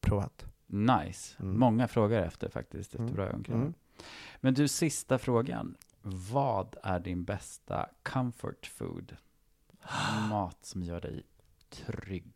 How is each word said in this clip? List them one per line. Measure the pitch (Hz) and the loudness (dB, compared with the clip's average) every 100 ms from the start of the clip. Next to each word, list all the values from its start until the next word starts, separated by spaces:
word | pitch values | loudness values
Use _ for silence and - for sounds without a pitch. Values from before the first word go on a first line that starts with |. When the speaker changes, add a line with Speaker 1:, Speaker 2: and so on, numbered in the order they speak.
Speaker 1:
provat. | - 101 98 - - - _ | 2 2 0 -8 -16 -16 _
Speaker 2:
Nice. | 101 110 120 82 92 - - | 0 4 4 2 -8 -14 -8
Speaker 1:
Mm. | 95 98 | -2 4
Speaker 2:
Många | 123 113 127 | 6 6 4
frågar | - 104 113 | 4 4 4
efter | 82 - - | 2 -2 -6
faktiskt, | - - - 95 | -6 -8 -10 -10
efter | - | -6
Speaker 1:
Mm. | 117 | -4
Speaker 2:
bra | 98 95 | -2 -2
ögonkräm. | - - 113 | -2 -2 0
Speaker 1:
Mm. | 143 165 _ - - - - - | 0 -4 _ -20 -16 -16 -16 0
Speaker 2:
Men | 131 | 2
du, | 131 147 | 6 4
sista | - 165 - - 131 | 4 0 0 2 2
frågan. | - 120 117 57 - - - _ 101 95 92 | 4 4 4 -2 -6 -10 -20 _ -8 -6 -2
Vad | 127 139 104 95 - | 2 2 2 -2 -4
är | 101 90 | -2 -2
din | 90 90 | 0 -4
bästa | 90 98 - - - - - - | -2 -4 -6 -16 -6 -4 -4 -8
comfort | - 131 127 120 - - - | -4 0 0 -2 -10 -10 -14
food? | - 98 - - - _ _ _ _ _ - | -8 -8 -8 -12 -18 _ _ _ _ _ -20
Speaker 1:
<gasps> | - - - 107 107 | -8 -4 -2 0 0
Speaker 2:
Mat | 104 92 - | 0 0 -4
som | - 92 | -10 -6
gör | 87 85 | -4 -4
dig | - - - _ _ _ _ | -6 -8 -12 _ _ _ _
trygg | - - - 95 95 - | -14 -8 -8 -6 -8 -8